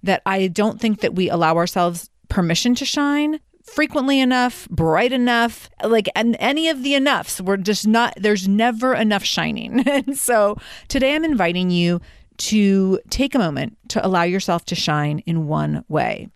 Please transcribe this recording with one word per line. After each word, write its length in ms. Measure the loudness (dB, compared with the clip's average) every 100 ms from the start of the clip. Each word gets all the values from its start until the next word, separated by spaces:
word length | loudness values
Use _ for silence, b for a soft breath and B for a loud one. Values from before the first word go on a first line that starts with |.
that 200 | 0 0 0
I 220 | 0 0
don't 320 | 0 -2 0
think 200 | -2 0
that 140 | -2
we 160 | 0 0
allow 260 | 2 2 2
ourselves 540 | 0 0 0 -2 -12 _ _
permission 460 | -2 0 0 0
to 100 | 0
shine 540 | -2 -2 0 0 0 -4 _ _
frequently 580 | -10 -2 -2 0 0 2
enough, 480 | 2 2 0 -2 -10
bright 420 | -2 2 2 2
enough, 560 | 2 2 2 0 -4 -20 -8
like, 240 | 0 2 0
and 220 | 0 0 0
any 300 | 0 0 0
of 140 | -2
the 120 | 0
enoughs. 460 | 0 2 0 -2 -8
We're 160 | -2 -2
just 300 | 0 0 2
not, 280 | 2 2 0
there's 320 | 0 0 2
never 460 | 2 2 0 0
enough 300 | 0 0 0
shining. 560 | -2 -4 -4 -4 -4 -2
<laughs> 60 | 0
And 300 | 0 -2 -6
so 400 | 0 2 2 0 B B B
today 260 | 0 0
I'm 100 | 0
inviting 460 | 0 0 0 0 0
you 300 | 2 2 0 b b b _
to 640 | -2 2 4 4 2 0 -2
take 240 | -4 0
a 40 | 0
moment 400 | 0 -2 -6 -10 -6
to 180 | -2 0
allow 160 | 2
yourself 420 | 2 0 0 -2 -2
to 80 |
shine 460 | -4 0 0 0 -2
in 280 | -2 -2 0
one 360 | -2 -2 -4 -2
way. 400 | -2 -2 -4 -10